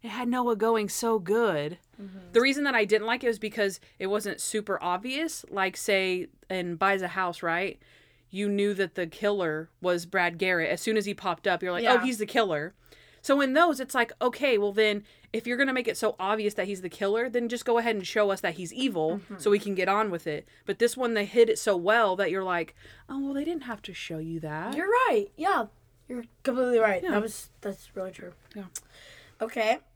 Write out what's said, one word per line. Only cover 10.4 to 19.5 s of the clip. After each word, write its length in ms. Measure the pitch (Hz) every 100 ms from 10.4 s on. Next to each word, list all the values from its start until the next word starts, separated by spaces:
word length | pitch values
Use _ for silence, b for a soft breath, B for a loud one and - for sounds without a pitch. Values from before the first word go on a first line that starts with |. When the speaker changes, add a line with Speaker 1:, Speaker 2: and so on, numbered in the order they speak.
| 185 175 160
Speaker 1:
As 100 | 175
soon 160 | - 220
as 80 | 202
he 80 |
popped 340 | 202 196 175 196
up, 140 | 175
you're 100 | 185
like, 120 | 180 233
"Oh, 80 | 247
Speaker 2:
Yeah. 80 |
Speaker 1:
he's 140 | 262 220
the 80 | 208
killer." 480 | 254 208 151 160 _ b b b b
So 180 | - 277
in 120 | 269
those, 260 | 269 339 262
it's 140 | 262
like, 180 | 247 233 -
"Okay, 360 | 247 - 277 220
well 140 | 202
then, 300 | 196 214 208 202 b b
if 140 | 220 226
you're 120 | 247
gonna 140 | 269
make 140 | 254 240
it 80 | -
so 180 | 214 -
obvious 360 | 190 220 208 208
that 100 | 196
he's 160 | 190
the 80 | 185
killer, 400 | - 202 220 254
then 180 | 233 233
just 160 | 240 -
go 120 | 233
ahead 180 | 233 214
and 100 | 180
show 240 | 220 208
us 100 | 190
that 140 | 180 160
he's 180 | 175
evil 440 | - 262 180 156 196
Speaker 2:
Mm-hmm. 180 | - 196
Speaker 1:
so 140 | 214